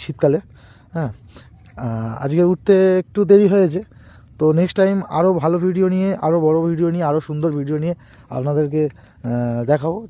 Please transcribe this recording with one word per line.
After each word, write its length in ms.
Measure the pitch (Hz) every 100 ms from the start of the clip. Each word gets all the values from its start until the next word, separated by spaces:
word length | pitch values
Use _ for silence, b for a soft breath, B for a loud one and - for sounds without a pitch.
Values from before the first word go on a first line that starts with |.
শীতকালে, 360 | - - 143 160 - b b b b
হ্যাঁ, 180 | 165 139
আহ, 1120 | - - - - - - - 127 113 113 113
আজকে 200 | 139 160
উঠতে 320 | 175 180 - 190 190 185
একটু 180 | - 208 190
দেরি 220 | 202 202
হয়েছে, 340 | 202 180 170 220 b b b b -
তো 60 | 156 160
নেক্সট 180 | 180 -
টাইম 200 | 190 196 -
আরও 240 | 156 185
ভালো 240 | 175 156 175
ভিডিও 280 | 180 180 185
নিয়ে, 160 | 185 190 -
আরও 220 | 156 170
বড় 160 | 156 160 165
ভিডিও 200 | 165 170
নিয়ে, 160 | 175 156
আরও 100 | 156
সুন্দর 320 | - 151 160
ভিডিও 260 | 147 139 151
নিয়ে 180 | 165 175 b b b
আপনাদেরকে, 520 | 127 139 147 147 151 151
আহ, 760 | - - - 123 120 120 117 120
দেখাবো, 360 | 147 156 190 226